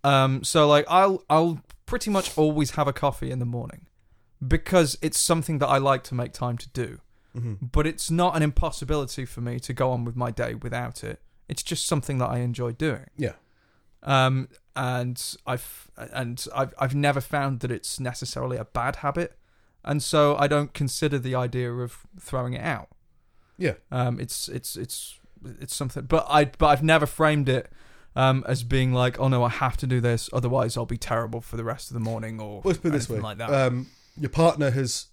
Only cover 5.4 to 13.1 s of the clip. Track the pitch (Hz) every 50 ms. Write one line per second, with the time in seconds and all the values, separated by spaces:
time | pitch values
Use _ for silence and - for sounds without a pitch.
5.4 | 151 - 160 139 143 131 139 135 135 139 135 127 - - 127 123 123 123 - -
6.4 | 127 123 120 120 - - _ 127 117 - - - _ _ _ _ _ _ - 123
7.4 | 117 117 104 98 - 123 - 151 151 160 156 - - - 165 170 175 180 165 160
8.4 | 151 151 139 - 175 156 - - 143 127 151 147 139 127 - - 131 - - -
9.4 | 120 120 120 120 - - 131 - 131 127 127 120 120 117 117 123 123 120 110 -
10.4 | 120 117 113 113 113 120 120 123 123 120 120 - - 110 110 - - - _ _
11.4 | _ - 139 - - - 165 - - - 170 147 - - 139 127 123 - 123 120
12.4 | 123 120 117 - 123 120 117 - 156 156 120 - 135 -